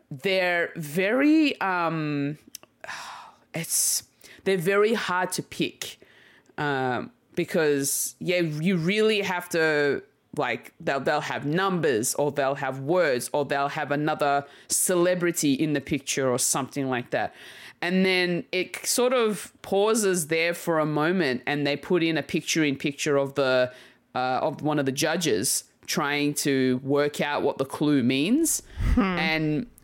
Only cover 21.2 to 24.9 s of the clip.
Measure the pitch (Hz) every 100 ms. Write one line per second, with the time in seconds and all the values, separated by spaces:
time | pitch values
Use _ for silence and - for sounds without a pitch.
21.2 | 151 123 - 147 143 143 - 180 165 160
22.2 | 139 165 - 170 151 135 156 139 160 143
23.2 | 139 139 135 127 127 - - _ _ 123
24.2 | 127 127 156 147 143 151 139